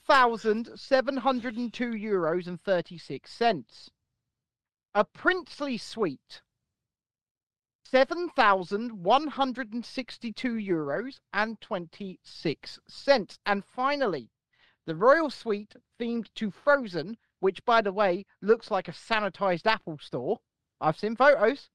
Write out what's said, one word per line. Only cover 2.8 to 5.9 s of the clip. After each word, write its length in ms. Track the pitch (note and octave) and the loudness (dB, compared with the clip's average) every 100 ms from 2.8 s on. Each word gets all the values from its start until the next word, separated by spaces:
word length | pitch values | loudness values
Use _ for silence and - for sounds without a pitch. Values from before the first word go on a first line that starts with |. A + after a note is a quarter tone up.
| - E3+ - C#3 - | -2 -12 -12 -14 -10
cents. 600 | - A#3 E3 - - - _ _ _ _ _ _ _ _ _ _ G3+ | -2 0 0 -6 -20 -20 _ _ _ _ _ _ _ _ _ _ -2
A 100 | G#3 | -2
princely 720 | - F4+ F#4 D4 - C#4+ A3+ | -2 -2 -2 -4 -8 -6 -6
suite, 640 | - | -8